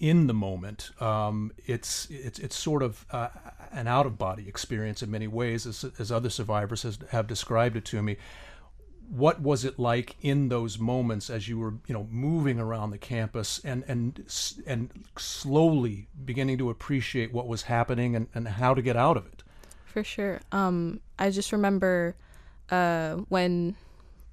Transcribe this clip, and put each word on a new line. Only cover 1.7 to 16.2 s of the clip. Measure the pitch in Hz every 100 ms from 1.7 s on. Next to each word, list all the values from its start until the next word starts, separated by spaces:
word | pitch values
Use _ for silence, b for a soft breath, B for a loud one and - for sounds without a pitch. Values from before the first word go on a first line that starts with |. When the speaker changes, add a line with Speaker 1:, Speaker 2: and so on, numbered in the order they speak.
| 117 - - -
Speaker 1:
it's, | 143 131 -
it's | 139 -
sort | 160 151
of, | 127 107 -
uh, | 123 117 - - - -
an | 151 117
out-of-body | 127 143 104 95 95 98
experience | - - 110 107 104
in | 107
many | 107 110
ways, | 110 120 113
as, | 117 104 135 -
as | 104
other | 117 120
survivors | - 104 107 104 113
has, | 120 104 -
have | 117 110
described | 107 - 113 120 113
it | -
to | 107
me. | 104 101 B B B B B - - - -
What | 127 147 165
was | 139 139
it | 131 -
like | 120 120 117 -
in | 143 139 135
those | 120 117 104
moments | 113 127 120 107 -
as | 117 101
you | 113
were, | 110 110 -
you |
know, | 113 107
moving | 117 143 165 139 120
around | 110 113 107
the | 101
campus | - 120 110 117 104 -
and, | 147 127 -
and, | 120 120 - -
s-, | - - - -
and | 117 123 - - -
slowly | - - 139 147 165 151 120 101 - 147